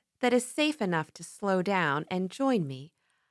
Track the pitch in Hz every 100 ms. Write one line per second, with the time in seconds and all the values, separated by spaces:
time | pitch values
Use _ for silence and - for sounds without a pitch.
0 | _ _ 247 247 240 - 302 302 196 170
1 | 156 - 170 - 202 185 180 196 160 139
2 | - 180 185 - 269 240 147 131 143 _
3 | _ _ _